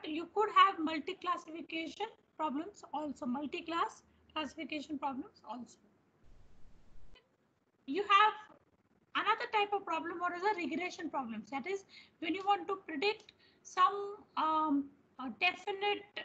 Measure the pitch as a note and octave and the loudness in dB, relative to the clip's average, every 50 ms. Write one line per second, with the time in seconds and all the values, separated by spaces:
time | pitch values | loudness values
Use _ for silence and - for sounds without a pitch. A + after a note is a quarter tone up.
0 | - D#4 D4+ D#4+ E4 - - G4+ G#4+ G#4 - F#4+ F#4 G4 G4 E4+ D#4 D#4+ D#4+ D#4 | -2 -6 -4 -4 -6 -2 0 0 2 4 8 8 8 8 6 2 0 -2 -2 -2
1 | - F#4 F#4 - - F4+ F4 E4+ - E4 D#4 E4 - - E4 E4 E4 C#4+ - - | -4 -6 -8 -6 -2 -4 -4 -4 -4 -12 -12 -12 -10 -8 -6 -6 -6 -6 -6 -6
2 | G#4 A4+ - _ _ _ _ - D#4 D#4 B3+ D4 E4+ G#4 - - - - - D4 | -6 -6 -8 _ _ _ _ -4 -2 -2 -2 -2 -4 -6 -10 -16 -14 -8 -6 -4
3 | D4+ D4 C4 - D4 B3 B3 C#4+ D4+ - - E4+ - D#4+ E4 E4+ G4+ A4+ - - | -4 -4 -6 -6 -4 -4 -2 -2 -4 -4 -6 -6 -6 -2 0 0 0 -2 -4 -10
4 | _ _ _ _ _ _ - D#4 D#4 B3+ - D#4 D#4 - D#4 D4+ C4 - D#4 C4 | _ _ _ _ _ _ -6 -6 -6 -6 -6 -8 -8 -6 -6 -6 -6 -6 -6 -4
5 | D4+ C#4 C4 B3+ F4+ G#4 _ _ - - A3+ B3 A#3 - - _ _ _ _ _ | -4 -4 -4 -4 -8 -12 _ _ -14 -12 -12 -12 -12 -16 -18 _ _ _ _ _
6 | _ _ _ _ - - - - - - - - - - - - - - - - | _ _ _ _ -20 -20 -20 -20 -20 -20 -20 -18 -18 -18 -18 -20 -20 -16 -14 -14
7 | - - - - _ _ _ _ _ _ _ _ _ _ _ _ - C#4 C#4 F#4+ | -12 -14 -14 -16 _ _ _ _ _ _ _ _ _ _ _ _ -8 -4 -2 0
8 | G4+ G#4 G4 G4 G#4+ G#4+ G#4+ - - - - - _ _ _ _ _ _ _ _ | 4 6 8 8 8 6 4 0 -10 -20 -20 -20 _ _ _ _ _ _ _ _
9 | _ _ - C#4+ F4+ G4+ A4 G#4+ A#4+ - - G#4 G4+ G4+ G#4 G4 G4 F4+ E4 D#4+ | _ _ -4 -2 2 2 2 2 0 0 2 2 2 2 0 -4 -2 -2 -2 -2
10 | D#4+ E4+ F#4 E4+ F4 F4+ F4 F4 F4+ G#4+ G#4 F4 E4+ B3+ C#4 D4 F4+ F4 - - | -2 -4 -4 -2 -2 -2 -2 0 2 2 2 2 0 -2 -2 -2 -4 -4 -6 -6
11 | E4+ C#4+ - C#4+ C4 A3+ A3 G#3+ - - C4+ C#4 - F4+ G4 G4 - _ - - | -8 -4 -4 -4 -4 -4 -6 -8 -8 -8 -8 -6 -4 -4 -4 -6 -6 _ -20 -20
12 | - - _ - D#4 E4+ E4 G4 F#4+ G4+ G4+ F#4 E4 - F#4+ G4 - - D#4+ C4+ | -20 -20 _ -6 -4 -2 -2 0 2 2 2 2 2 -4 -6 -6 -6 -6 -4 0
13 | G4 G#4 G#4+ - - - - _ _ _ _ _ - - - F#4 F#4 G4+ G4+ G4+ | 0 0 0 -2 -6 -20 -20 _ _ _ _ _ -16 -4 4 6 6 6 6 2
14 | G4+ G4+ G#4 - - _ - - D4+ D#4 D#4 D#4 D#4 D#4 C#4+ C#4+ C#4 - - _ | -4 -6 -8 -12 -14 _ -2 0 2 4 4 4 4 4 4 2 2 -2 -8 _
15 | _ _ _ - B3+ C4 G#3+ - F4+ F4+ F4+ - - G#4 G4 G4 G4+ G#4 G4+ G4+ | _ _ _ -10 -8 -8 -4 2 2 2 2 0 -4 -4 -4 0 0 0 0 -2
16 | - - - - | -4 -12 -14 -14